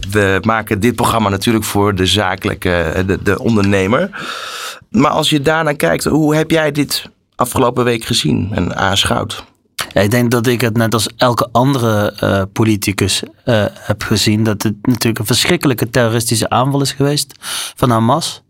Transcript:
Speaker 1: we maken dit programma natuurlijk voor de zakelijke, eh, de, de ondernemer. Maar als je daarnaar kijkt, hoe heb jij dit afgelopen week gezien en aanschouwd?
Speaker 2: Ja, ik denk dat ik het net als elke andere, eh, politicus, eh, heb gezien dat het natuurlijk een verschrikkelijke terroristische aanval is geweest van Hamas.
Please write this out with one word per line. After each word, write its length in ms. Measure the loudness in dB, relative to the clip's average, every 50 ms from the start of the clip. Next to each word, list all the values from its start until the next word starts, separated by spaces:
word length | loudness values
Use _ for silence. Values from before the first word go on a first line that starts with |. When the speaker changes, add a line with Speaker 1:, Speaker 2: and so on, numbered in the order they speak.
| -4 -2
Speaker 1:
we 300 | 0 2 2 2 2 2
maken 380 | 2 0 0 0 0 -2 -2 0
dit 160 | 2 0 2
programma 340 | 2 0 0 0 2 2 0
natuurlijk 360 | 0 0 0 2 2 2 0
voor 300 | 0 0 0 0 2 2
de 100 | 2 0
zakelijke, 680 | 2 2 2 0 0 -2 -2 -2 -4 -4 -2 -2 0
eh, 360 | 0 0 0 0 0 -2 0 0
de, 160 | -2 0 0
de 160 | 0 -2 0
ondernemer. 720 | 0 2 2 2 2 2 2 2 2 2 2 0 0 -2 -6 -10 -10 -10 -10 -10 -12 -12 -12 -12 -12 -12 -12 -14 -16 _
Maar 220 | 0 2 2 2
als 180 | 2 2 0 2
je 120 | 0 2
daarnaar 340 | 2 2 0 2 0 -2 -2
kijkt, 280 | 0 0 0 0 0 0
hoe 320 | 0 2 2 2 4 2
heb 160 | 2 2 2
jij 200 | 0 0 0 0
dit 380 | 0 -2 -2 -2 -2 -6 -6 -10 -16 _ _ _ _
afgelopen 480 | -4 -4 -2 0 2 2 2 2 2 2
week 200 | 2 0 0 -2
gezien 460 | -2 -2 0 0 2 0 0 0 -2 -2
en 240 | -2 -2 -2 -2 -2
aanschouwd? 720 | -2 0 0 0 0 0 0 -2 -2 -4 -8 -12 -14 -16 _ _ _ _ _ -10 -10 -4 0
Speaker 2:
Ja, 80 | 0
ik 100 | 2 2
denk 200 | 2 2 2 2
dat 160 | 2 2 2 2
ik 140 | 0 2
het 160 | 0 0 0 0
net 160 | 0 2 0
als 160 | 0 -2 -4 -2 0
elke 320 | 0 2 2 0 -2 0
andere, 600 | 0 2 2 2 2 2 0 0 2 2 0 0
eh, 300 | -2 -2 -2 0 0 0 0 -2 -2
politicus, 720 | 0 2 2 2 2 0 -2 0 0 0 0 0 -2 -6 -8 -14 _ _
eh, 220 | 0 0 2 0 0 -4 -8
heb 240 | -6 -6 -6 -4 -2
gezien 400 | -2 -2 0 2 2 2 2 2
dat 200 | 0 0 0 -2
het 120 | -4 -4 -2
natuurlijk 380 | 0 0 0 2 0 -2 -2 -2
een 60 | -2
verschrikkelijke 640 | -2 -2 -2 0 0 0 0 0 0 0 0 -2 -2
terroristische 600 | 0 0 2 2 0 0 0 -2 -2 -2 -2 0
aanval 320 | 0 0 2 2 0 0
is 100 | 0 -2
geweest 420 | -2 -2 0 0 0 -2 -4 -6 -10 -14 -14 -10 -10 -8 -10 -10 -4
van 140 | -2 0 2
Hamas. 540 | 2 2 2 2 2 0 -2 -4 -8 -12 -16 _